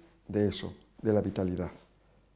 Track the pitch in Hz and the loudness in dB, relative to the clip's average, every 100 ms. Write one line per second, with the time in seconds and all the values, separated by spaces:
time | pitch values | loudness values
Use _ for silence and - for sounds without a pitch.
0 | - _ - 104 104 90 90 - _ - | -20 _ -4 2 2 0 -8 -12 _ -6
1 | 110 104 98 98 92 90 85 - - _ | 0 2 2 -2 -2 -2 -6 -10 -20 _
2 | _ _ _ | _ _ _